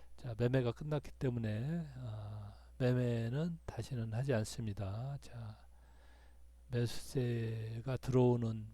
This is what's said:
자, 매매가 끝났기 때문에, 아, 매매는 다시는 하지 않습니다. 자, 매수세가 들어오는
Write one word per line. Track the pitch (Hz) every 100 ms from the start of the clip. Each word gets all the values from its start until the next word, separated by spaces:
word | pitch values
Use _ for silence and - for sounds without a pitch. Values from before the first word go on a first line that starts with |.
| - -
자, | 127 110
매매가 | 123 131 120
끝났기 | - 151 151 -
때문에, | - 135 120 113 107 131 170 151 127
아, | 123 107 104 104 104 - - -
매매는 | 123 123 123 117 113 131 175 165
다시는 | - - 107 123 113
하지 | 110 139
않습니다. | 113 107 - 110 101 98 104 135 143
자, | - 120 110 110 - - - - - - - - - - -
매수세가 | 120 117 - - 135 123 117 113 113 113 113 127 127
들어오는 | - 127 123 120 113 110 110